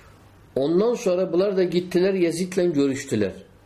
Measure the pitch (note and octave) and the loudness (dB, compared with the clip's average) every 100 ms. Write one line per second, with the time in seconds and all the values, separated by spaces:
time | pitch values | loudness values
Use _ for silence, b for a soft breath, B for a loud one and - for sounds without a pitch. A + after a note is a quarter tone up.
0 | B B B - - B2+ C#3+ F3 A3+ A#3 | B B B -20 -6 -2 0 2 2 0
1 | F#3+ F3+ F3+ E3 G3+ F#3+ F3+ F3 F3+ F3 | 0 0 0 0 0 0 0 0 0 0
2 | F#3+ F#3+ E3+ D#3 F#3 F#3+ F3 D3 C#3 C3 | 2 2 0 0 -4 0 0 2 0 -2
3 | - A2+ F#2+ - - - | -4 -2 -2 -4 -20 -20